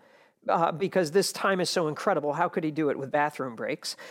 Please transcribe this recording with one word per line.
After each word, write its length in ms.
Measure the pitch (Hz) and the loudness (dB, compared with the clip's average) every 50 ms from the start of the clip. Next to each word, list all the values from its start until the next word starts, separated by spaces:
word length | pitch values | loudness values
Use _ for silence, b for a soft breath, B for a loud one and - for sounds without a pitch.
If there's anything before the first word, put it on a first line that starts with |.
| b b b b b b b b b - | b b b b b b b b b 0
uh, 240 | 190 180 165 170 | 2 4 4 2
because 380 | 170 147 196 175 - 190 175 143 | 0 0 -2 0 2 2 2 4
this 220 | 156 196 190 - | 2 2 2 2
time 280 | - - - 202 196 185 | -2 0 0 2 2 2
is 80 | 175 - | 0 0
so 180 | - 190 170 | 0 0 0
incredible. 460 | 151 147 - - 214 190 156 143 147 | 0 -2 -2 0 0 2 2 0 -2
How 160 | 143 156 175 170 | 0 0 0 0
could 160 | - 196 160 | 0 -2 -2
he 60 | 156 | -2
do 180 | 147 151 156 143 | 0 0 0 0
it 100 | - - | 0 -2
with 140 | 135 131 | -4 -2
bathroom 440 | - 147 147 151 - - 131 127 117 | 0 0 0 0 -2 -4 -8 -8 -6
breaks? 380 | 107 117 107 147 - - - - B B B | -6 -6 -6 -6 -6 -6 -10 -10 B B B